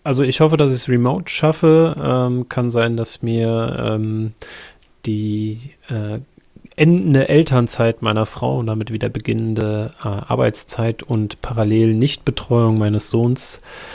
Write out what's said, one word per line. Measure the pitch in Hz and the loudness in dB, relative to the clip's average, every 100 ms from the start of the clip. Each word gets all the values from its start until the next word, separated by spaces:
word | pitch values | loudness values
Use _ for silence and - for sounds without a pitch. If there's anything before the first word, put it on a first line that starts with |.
Also | - 131 | -4 0
ich | 135 - | 0 2
hoffe, | 156 156 | 2 4
dass | 143 | 2
ich's | 127 - | 0 0
remote | 123 123 170 170 | 2 2 0 -6
schaffe. | - 156 156 165 160 165 147 | -2 0 2 4 6 4 0
Ähm, | 143 127 123 123 123 | -2 0 0 -2 -4
kann | - 120 | -2 0
sein, | 117 117 117 | 2 0 0
dass | 113 - | -4 -6
mir, | 117 113 113 113 113 - | -2 0 0 0 -2 -4
ähm, | 117 110 110 110 110 107 - - - - _ _ | -2 -2 -2 -4 -4 -8 -16 -20 -20 -20 _ _
die, | - 107 107 107 107 107 131 - - | -6 -4 -2 -2 -4 -6 -12 -20 -10
äh, | 113 107 107 131 _ _ - - - | -6 -6 -8 -12 _ _ -20 -18 0
endende | 156 175 190 135 135 | 4 4 4 2 4
Elternzeit | 147 160 127 120 - 117 113 | 4 4 2 2 0 0 0
meiner | 113 107 110 | -2 0 -2
Frau | - 123 131 | -4 -4 -2
und | 113 | -2
damit | 107 107 | -4 -4
wieder | 113 110 | -4 -4
beginnende, | 110 110 113 110 110 110 107 110 - | -4 -4 -2 -2 -2 -2 -2 -6 -8
äh, | 113 | -6
Arbeitszeit | 101 - 123 123 - - - 117 113 | -6 -4 0 0 -2 -8 -4 -2 -4
und | - 113 107 - | -2 -2 -2 -6
parallel | - 113 107 110 113 | -6 0 2 4 4
Nichtbetreuung | 110 135 - - - - 120 117 110 | 4 2 0 -4 -4 0 2 4 4
meines | 107 107 - | 2 0 0
Sohns, | 117 117 127 - - - - - | 2 2 0 -4 -12 -16 -18 -18